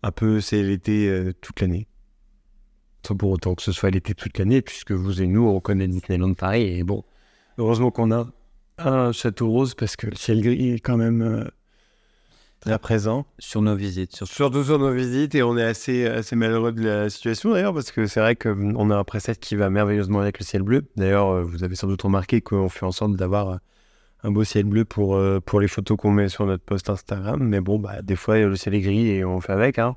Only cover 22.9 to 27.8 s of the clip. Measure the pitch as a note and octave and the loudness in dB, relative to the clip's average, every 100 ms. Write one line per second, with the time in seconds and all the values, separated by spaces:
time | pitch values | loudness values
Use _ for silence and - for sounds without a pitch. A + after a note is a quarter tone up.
22.9 | F#2 G#2+ G2 F#2 G2+ G2 F2+ _ _ _ | -2 -2 0 0 0 -2 -6 _ _ _
23.9 | _ _ _ A2 G2+ A2 G#2+ G2+ G#2 A2+ | _ _ _ -2 0 2 2 2 2 0
24.9 | - G2+ G2 G2 G2 - G#2 G2+ - G2 | 0 2 2 2 0 2 2 2 0 -2
25.9 | G#2+ G#2+ G#2 G2 - G2+ F#2+ - G2+ - | 0 4 2 2 0 -2 -2 -4 -6 -4
26.9 | G2 - G#2 G2 C#3+ B2+ G2+ F#2 G#2+ | -6 -6 -8 -4 -2 0 0 0 -2